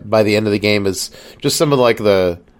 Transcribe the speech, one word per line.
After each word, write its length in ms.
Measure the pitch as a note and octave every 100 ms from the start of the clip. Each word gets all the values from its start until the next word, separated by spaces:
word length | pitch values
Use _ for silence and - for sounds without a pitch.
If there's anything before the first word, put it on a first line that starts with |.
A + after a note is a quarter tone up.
by 200 | G#2 A2
the 120 | A2 G#2
end 100 | G#2+
of 60 |
the 80 | G#2
game 260 | G#2 G#2 G2
is 240 | F2+ - - - -
just 160 | C#3+ -
some 160 | D#3
of, 60 | C#3
like, 180 | A#2+ A2
the, 420 | G#2 F#2+ F2+ E2+ _